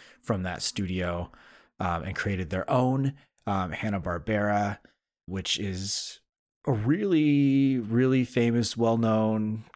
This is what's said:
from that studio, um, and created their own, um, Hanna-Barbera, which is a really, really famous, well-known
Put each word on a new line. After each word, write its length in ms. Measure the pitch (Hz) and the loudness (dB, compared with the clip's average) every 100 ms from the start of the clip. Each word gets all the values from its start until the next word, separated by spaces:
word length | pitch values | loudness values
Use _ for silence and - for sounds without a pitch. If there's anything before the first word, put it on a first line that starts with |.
| - - | -20 -10
from 220 | - 101 | -4 -2
that 180 | 90 90 | -2 -4
studio, 680 | - - 95 92 87 87 87 - - - _ - | -6 -4 -2 -2 -2 -4 -8 -14 -20 -20 _ -6
um, 220 | 92 85 | -4 -2
and 120 | 92 98 | -4 -4
created 340 | 104 95 85 | -2 -2 -2
their 180 | 92 - | -4 0
own, 440 | 127 127 135 139 139 _ _ - | 2 2 2 -2 -4 _ _ -4
um, 260 | 98 90 | -2 -2
Hanna-Barbera, 1040 | 76 110 101 85 85 90 104 104 104 101 101 - _ _ _ - | -4 -4 -4 -4 -6 -2 0 2 0 0 -4 -14 _ _ _ -10
which 320 | 95 - - | -8 -4 -4
is 600 | 101 92 101 - - - _ _ _ _ - | -4 -6 -6 -6 -8 -14 _ _ _ _ -4
a 60 | |
really, 1040 | 110 110 175 202 165 151 143 139 135 135 131 | -2 0 0 2 4 4 4 4 4 4 0
really 460 | 107 117 131 131 123 | 0 2 4 2 2
famous, 500 | 127 117 117 110 113 | 2 2 2 0 0
well-known 880 | 113 113 113 110 110 110 107 110 - | 2 4 2 2 2 0 -2 -4 -10